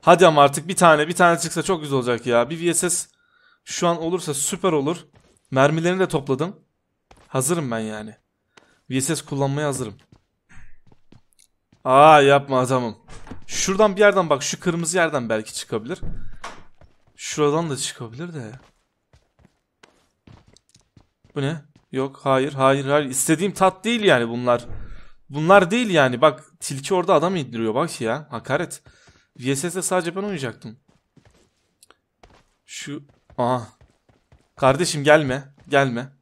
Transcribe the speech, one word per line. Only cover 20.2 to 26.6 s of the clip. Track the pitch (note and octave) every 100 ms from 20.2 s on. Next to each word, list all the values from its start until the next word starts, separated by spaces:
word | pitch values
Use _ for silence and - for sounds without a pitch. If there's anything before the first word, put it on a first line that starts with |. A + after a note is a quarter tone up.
| _ - _ _ _ _ _ _ _ _ _ -
Bu |
ne? | C#3 D#3+ - _ _
Yok, | C3 C3+ C3+
hayır, | C#3 C3+ C#3
hayır, | C#3 C3+ C#3 C3+
hayır. | D3 C#3+
İstediğim | C3 - D#3 G3
tat | - F#3+ F3+
değil | A3 A#3
yani | G#3 C3+ A#2
bunlar. | A#2+ B2 A#2+ - G2+ - - - - _
Bunlar | C#3 D#3 G3+ F3+
değil | A3+ A#3+
yani. | E3 C3 B2
Bak, | D3+ - -
tilki | _